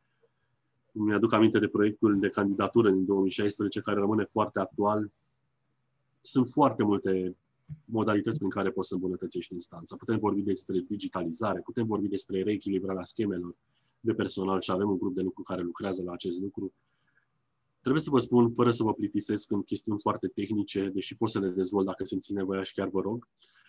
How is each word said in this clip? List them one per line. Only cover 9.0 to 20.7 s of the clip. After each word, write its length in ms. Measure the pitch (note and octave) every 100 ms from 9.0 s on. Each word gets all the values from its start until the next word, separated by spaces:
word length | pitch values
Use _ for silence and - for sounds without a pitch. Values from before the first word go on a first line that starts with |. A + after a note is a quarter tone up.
| F#2 F2+ F2 F2+ -
instanța. 420 | F2+ - E2+ E2+ F#2+
Putem 220 | - A2
vorbi 240 | G#2 G2
despre 380 | G2 F#2 - F#2
digitalizare, 840 | F2+ G#2 F#2 F#2 E2+ E2 A2 F#2
putem 240 | - - A2
vorbi 220 | G#2 G2
despre 360 | G2 - F#2+
reechilibrarea 600 | G2+ G2+ G2 F#2+ F#2+ F#2+
schemelor 520 | F2+ - G#2 F2+ F2 - _ _ _ _
de 140 | A2+
personal 480 | G#2+ G2 - F#2+ F#2+
și 100 | F2+
avem 180 | F#2 G2+
un 80 | F#2
grup 180 | F#2+ F#2
de 60 |
lucru 200 | F#2+ -
care 200 | F#2 F#2
lucrează 420 | F2 - G2+ F#2+
la 80 | F2+
acest 280 | F2 F#2+ F2
lucru. 340 | G2 - F#2+ - _ _ _ _ _ _ _ _ _ _
Trebuie 220 | B2+ D3+
să 80 | D#3
vă 100 | C3+
spun, 340 | A#2+ B2 A#2
fără 180 | A#2 A#2+
să 120 | A#2
vă 100 | A2
plictisesc 580 | G#2 G2+ G#2 - G#2+ -
în 120 | G2+
chestiuni 360 | - G#2 - G#2
foarte 260 | A2 F#2+ F#2+
tehnice, 640 | - G2+ G#2 G2